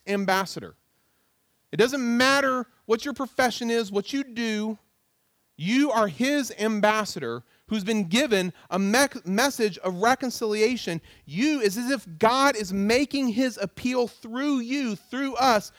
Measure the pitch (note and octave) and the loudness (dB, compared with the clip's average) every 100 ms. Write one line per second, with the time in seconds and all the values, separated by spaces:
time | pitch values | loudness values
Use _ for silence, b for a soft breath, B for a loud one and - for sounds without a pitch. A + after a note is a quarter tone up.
0 | - G3+ F#3+ F#3+ F#3 D#3 F2+ - _ _ | -4 -2 2 0 0 -8 -14 -18 _ _
1 | _ _ _ _ _ _ _ D#3 B3 C#4 | _ _ _ _ _ _ _ 2 2 2
2 | A#3+ A#3 C4 C#4 C4+ B3+ A#3 _ - A3 | 0 4 4 4 2 0 -4 _ -2 -2
3 | C#4+ B3+ B3+ - B3 - A#3 A#3 G3+ G#3 | -2 -6 -6 0 0 0 -2 -2 0 -4
4 | - C#4 C4+ A3+ A3+ G#3+ G#3+ G#3+ _ _ | -2 -6 -6 -4 -4 -2 -4 -8 _ _
5 | _ _ _ _ _ - E3+ B3+ D4 A3+ | _ _ _ _ _ -8 0 2 2 2
6 | G#3 D3 C4 D4 B3 - A3 G#3+ G#3 G#3+ | 0 0 0 0 -2 -4 -2 2 2 2
7 | G3+ E3+ B2 A#2 - b b A3 F#3+ A3 | -2 -6 -6 -6 -10 b b -4 0 -2
8 | E3+ A3 D4 G3 F3+ - B F#3 G3 B3 | 2 2 2 2 0 -6 B -2 2 2
9 | C#4 B3 F3 G3+ C#4 B3+ G#3+ D#3+ F#3 F3+ | 2 0 -4 0 0 2 -2 0 -6 0
10 | A3+ C4 B3+ - A3 G#3+ A3 B3 - E3 | 2 2 -2 -4 -4 0 0 0 -4 -6
11 | B B - D#3+ D4 D4 G#3 G3 B3 C4+ | B B -10 -2 0 2 0 -2 -4 -4
12 | F3+ D#3+ A3 C4 C#4 G#3+ F#3 G3 G3+ B3 | -6 0 2 4 2 2 -4 -2 2 2
13 | C#4+ C#4 B3+ G#3+ C4 G3 G3 - B3 B3+ | 2 -2 -2 0 -2 -2 -8 -4 -2 -2
14 | A#3 - A3+ A#3+ D4 C4+ A#3 C#4+ B3 G3+ | -2 -6 -10 -4 0 -2 -2 -4 -2 -6
15 | _ B3 C#4 A#3+ C4 G#3+ - | _ -6 -6 2 4 4 0